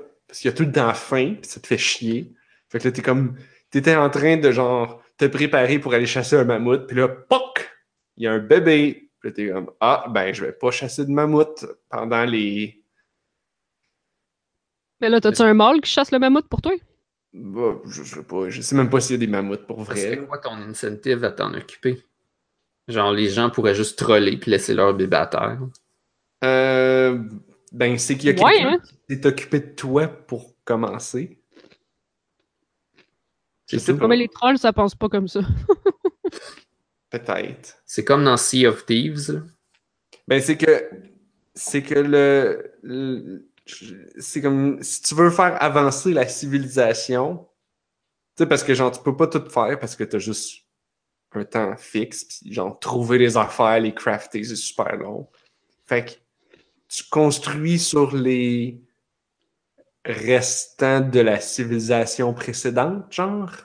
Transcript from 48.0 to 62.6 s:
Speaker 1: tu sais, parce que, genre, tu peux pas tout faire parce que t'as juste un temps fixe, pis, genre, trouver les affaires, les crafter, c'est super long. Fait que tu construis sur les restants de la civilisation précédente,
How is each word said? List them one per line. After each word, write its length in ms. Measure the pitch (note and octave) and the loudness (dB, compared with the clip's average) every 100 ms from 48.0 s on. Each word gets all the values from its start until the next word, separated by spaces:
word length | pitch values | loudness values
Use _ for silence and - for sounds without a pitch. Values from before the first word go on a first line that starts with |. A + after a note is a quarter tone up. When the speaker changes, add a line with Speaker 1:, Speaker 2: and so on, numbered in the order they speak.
| _ _ _ - | _ _ _ -2
Speaker 1:
tu 60 | |
sais, 40 | D#3 | 2
parce 140 | C3+ | 2
que, 120 | - | 2
genre, 180 | B2 B2+ | 2 2
tu 100 | B2 | 0
peux 140 | - C3+ | -2 0
pas 100 | D#3+ | 2
tout 200 | D#3 - | 0 -2
faire 300 | B2+ A2 C#3 | -2 -2 -2
parce 160 | A2 - | -8 -8
que 80 | |
t'as 140 | G#2+ G#2 | -6 -6
juste 460 | G#2 G#2 - - _ _ _ _ _ _ _ | -6 -8 -10 -16 _ _ _ _ _ _ _
un 120 | G#2+ | -12
temps 320 | G2+ A#2 G2+ - | -6 -4 -4 -6
fixe, 480 | - G#2+ A2+ - | -8 -6 -6 -10
pis, 280 | - - - | -16 -18 -12
genre, 260 | G2+ F#2+ - | -8 -8 -8
trouver 400 | - B2 A#2 B2 | -6 -4 2 4
les 180 | B2 A2+ | 4 2
affaires, 440 | G#2 - A2+ A2+ | 0 2 2 2
les 140 | A2+ | 0
crafter, 500 | G#2 - G#2 - G#2+ | -4 -4 -4 -6 -10
c'est 120 | A2+ A2 | -10 -10
super 400 | - - - - | -10 -6 -6 -6
long. 320 | G2 - - _ _ _ _ _ - | -10 -12 -16 _ _ _ _ _ -4
Fait 180 | A#2+ | -4
que 80 | A#2+ - _ _ _ _ _ _ - | -4 -14 _ _ _ _ _ _ -14
tu 140 | - - | -14 -2
construis 680 | D#3 D3+ C#3 - D3 D#3+ E3+ | 2 2 2 -6 -4 -2 -2
sur 360 | E3+ D3+ C#3 C3+ | 0 0 2 0
les 640 | B2+ B2+ B2 A#2+ B2 A#2+ _ _ _ _ _ _ _ _ _ _ _ _ | 0 0 0 -2 -4 -10 _ _ _ _ _ _ _ _ _ _ _ _
restants 960 | - G#2+ A2+ B2+ - - - - C3+ C3+ | -10 -6 2 2 2 -6 -8 -2 0 2
de 200 | C3 B2 | 2 4
la 200 | A2 G#2 | 4 2
civilisation 920 | - - A#2 A#2 A2+ A#2 A2+ - B2 | -2 -6 -4 -4 0 0 0 -2 -4
précédente, 800 | A#2 - A#2 | -4 -8 -6